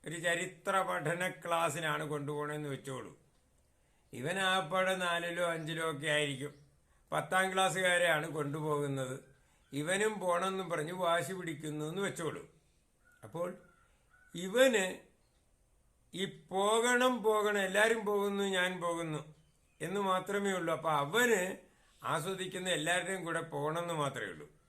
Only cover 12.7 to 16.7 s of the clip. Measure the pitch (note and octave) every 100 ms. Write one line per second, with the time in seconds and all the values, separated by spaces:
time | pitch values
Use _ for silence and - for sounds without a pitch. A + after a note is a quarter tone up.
12.7 | _ _ _ _ _ A2 D#3+ F3 - -
13.7 | _ _ _ _ _ _ E3 F#3 A#3 C4
14.7 | A3 F#3 F#3+ - _ _ _ _ _ _
15.7 | _ _ _ _ E3+ G3 - - F#3+ G3+